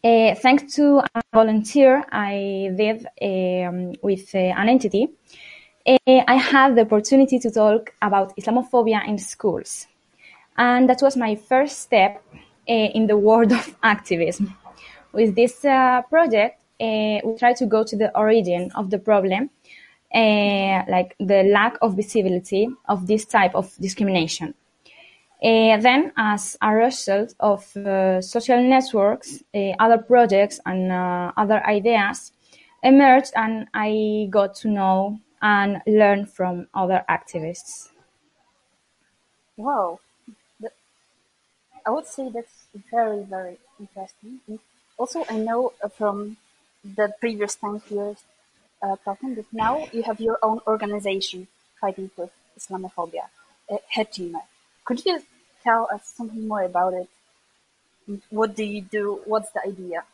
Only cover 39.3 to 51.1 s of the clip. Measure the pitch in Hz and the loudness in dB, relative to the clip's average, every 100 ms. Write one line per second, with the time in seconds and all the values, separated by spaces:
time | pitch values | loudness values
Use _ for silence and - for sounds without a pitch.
39.3 | _ _ - 233 269 180 175 _ _ - | _ _ -10 -6 -4 -4 -8 _ _ -20
40.3 | 214 _ _ 214 _ _ _ _ _ _ | _ _ _ -18 _ _ _ _ _ _
41.3 | _ _ _ _ - - 285 320 - 262 | _ _ _ _ -12 -6 -6 -8 -14 -12
42.3 | 226 233 _ _ 202 _ 233 226 208 196 | -12 -16 _ _ -20 _ -4 -2 -6 -10
43.3 | 190 185 180 _ _ 202 196 190 _ 214 | -12 -14 -18 _ _ -20 -18 -20 _ -20
44.3 | 262 - 214 _ _ _ - 254 330 - | -20 -18 -20 _ _ _ -10 -10 -8 -8
45.3 | 220 220 233 254 _ 208 _ 208 202 208 | -6 -4 -4 -4 _ -12 _ -6 -6 -12
46.3 | 220 _ _ _ _ 202 196 208 208 233 | -16 _ _ _ _ -14 -4 -4 -4 -8
47.3 | 208 208 - 208 208 _ 208 202 202 _ | -6 -8 -8 -10 -12 _ -10 -10 -12 _
48.3 | _ _ _ _ _ 196 196 - 196 262 | _ _ _ _ _ -8 -8 -8 -10 -10
49.3 | 226 214 220 220 285 311 226 226 214 226 | -12 -12 -6 -4 -4 -6 -8 -8 -6 -4
50.3 | 233 220 220 - 214 208 208 202 | -2 -2 -2 -4 -4 -4 -6 -6